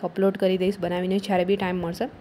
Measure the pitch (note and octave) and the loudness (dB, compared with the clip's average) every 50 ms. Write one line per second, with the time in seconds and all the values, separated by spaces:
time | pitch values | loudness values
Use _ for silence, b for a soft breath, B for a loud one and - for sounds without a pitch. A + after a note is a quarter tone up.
0 | - E3+ - G3 F#3+ G3 G3 G3 G3 F#3 F#3 F3+ F#3 F#3+ G3 F#3+ F3 F3 F3 F3+ | -8 -6 0 2 2 2 2 2 2 2 2 2 0 0 0 -2 -4 -4 -2 -2
1 | F3+ F#3 F#3+ G3+ F#3+ G#3 G3 F#3 F3 F#3 G3+ G3 G3 F3+ F3+ F3+ E3+ E3+ F3 - | -2 0 0 -2 0 0 0 2 2 2 0 0 0 -2 -2 -2 -4 -4 -4 -4
2 | A#3+ C#4 - - | -6 -6 -6 -12